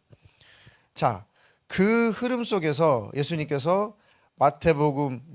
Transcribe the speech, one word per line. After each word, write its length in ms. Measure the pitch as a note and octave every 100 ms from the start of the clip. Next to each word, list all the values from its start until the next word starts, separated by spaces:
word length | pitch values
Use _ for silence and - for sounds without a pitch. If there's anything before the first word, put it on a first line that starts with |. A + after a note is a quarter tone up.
| _ - _ _ _ - - - _
자, 300 | - C#3+ G2 G#2 _ _ _ -
그 440 | - G3 A#3 A#3
흐름 340 | G3 B3 B3
속에서 680 | A#3+ G#3 D#3 C#3+ D#3+ B2+ G#2
예수님께서 840 | C3+ C#3+ E3 D3+ C#3 C#3+ F#3+ G#3+ - _ _ _ -
마태복음 840 | C3+ - E3+ D3 D3+ C#3 C#3+ B2+ D3+